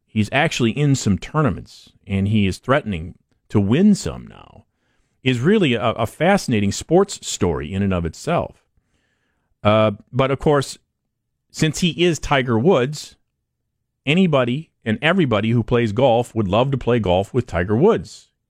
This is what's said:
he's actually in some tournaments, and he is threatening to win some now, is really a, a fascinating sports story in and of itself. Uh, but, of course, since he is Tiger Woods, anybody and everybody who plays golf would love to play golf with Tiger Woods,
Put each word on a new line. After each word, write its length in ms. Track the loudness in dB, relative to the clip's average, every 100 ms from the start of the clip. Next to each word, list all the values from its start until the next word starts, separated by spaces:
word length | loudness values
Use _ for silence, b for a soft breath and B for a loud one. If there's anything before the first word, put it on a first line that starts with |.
| _
he's 220 | -2 0
actually 420 | 0 -2 0 -2
in 220 | 0 0
some 240 | 0 0 -2
tournaments, 760 | -2 -2 -2 -4 -12 -20 -20 _ -6
and 220 | -2 0
he 180 | 0 0
is 120 | -2
threatening 600 | -2 -2 -2 -8 -10 -16 _ _ _
to 100 | 0
win 340 | 2 4 4
some 320 | 4 -2 -10 -16
now, 400 | -20 -20 -20 _ _ _ _ _ _
is 160 | -2 0
really 340 | 2 2 2
a, 160 | 0 -2
a 140 | -2 -4
fascinating 640 | -2 0 0 0 0 0
sports 560 | -4 0 2 0 -4 -10
story 460 | -4 -2 -2 -6
in 100 | -4
and 120 | -2
of 100 | -2
itself. 640 | -4 -8 -4 -4 -4 -12 _ _ _ _ _ _ _ _ _ _
Uh, 280 | 0 2 2 -2 -8
but, 180 | -2 -2
of 80 | 0
course, 400 | 2 0 0 -10 _ _ _ _ _ _ _
since 300 | -2 -2 0
he 240 | -2 2
is 160 | 0 0
Tiger 360 | -2 -2 0 0
Woods, 600 | 2 2 0 -6 -14 _ _ _ _ _ _ _ _ _ -2
anybody 640 | 2 2 2 0 -4 -8 _
and 120 | -6 -2
everybody 480 | 0 2 2 2 2
who 140 | 0
plays 260 | 0 0 0
golf 460 | 2 2 2 -2 -4
would 100 | 0
love 240 | 0 0
to 80 | -2
play 220 | 0 0
golf 340 | 2 0 0
with 120 | -4 -4
Tiger 300 | -4 -2 2
Woods, 540 | 2 2 -4 -18 _ _